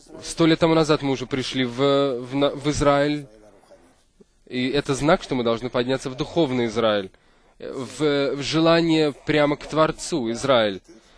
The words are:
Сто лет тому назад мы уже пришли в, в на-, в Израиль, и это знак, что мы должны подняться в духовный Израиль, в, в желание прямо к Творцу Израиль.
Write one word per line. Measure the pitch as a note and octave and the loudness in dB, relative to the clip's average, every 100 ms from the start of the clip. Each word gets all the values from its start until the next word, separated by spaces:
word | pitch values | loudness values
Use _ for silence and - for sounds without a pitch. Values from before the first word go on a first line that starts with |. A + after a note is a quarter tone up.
| - - | -20 -16
Сто | - - E3 | -8 0 2
лет | D#3+ | 4
тому | E3 | 2
назад | D#3+ D3+ D3+ | 2 2 0
мы | C#3 | 0
уже | B2+ B2 | -4 -4
пришли | C3+ B2 C3 | -6 -4 -2
в, | B2 A#2+ C#3 C#3 C#3 B2 | -2 0 0 2 0 -4
в | B2 | -6
на-, | C#3 C#3+ | -2 -2
в | C#3+ C#3 | -2 -4
Израиль, | C#3 C#3+ C#3+ C#3+ D3 C#3 - - _ _ - _ _ _ _ _ _ - | 0 2 4 2 -2 -8 -20 -20 _ _ -20 _ _ _ _ _ _ -10
и | B2+ C3 | -4 -2
это | C#3+ - | -2 -2
знак, | C3 C#3+ F#3+ | 0 2 2
что | - | 0
мы | C3 | -2
должны | A#2 A#2 B2 | 0 -2 -2
подняться | B2+ B2 C3 C3+ | -2 -2 -4 -4
в | C3 | -8
духовный | D3 E3+ D3 B2+ A#2 | -4 0 0 0 0
Израиль, | A2 A2+ G#2 F#2+ _ _ _ _ - | 0 2 0 -2 _ _ _ _ -18
в, | - C3 A#2 - D3+ C#3+ C#3 C#3 | -12 -10 -10 -2 0 0 0 -4
в | |
желание | B2 D#3 E3 E3+ E3 D#3+ D3+ | -2 2 4 4 4 2 0
прямо | - - D3+ D3 C#3+ | -2 0 2 2 0
к | - | -2
Творцу | D3 D#3 - - E3 A2+ | 0 0 0 -6 -4 -4
Израиль. | A#2 C3+ B2 G#2+ F#2 _ - _ | -2 2 4 2 -2 _ -20 _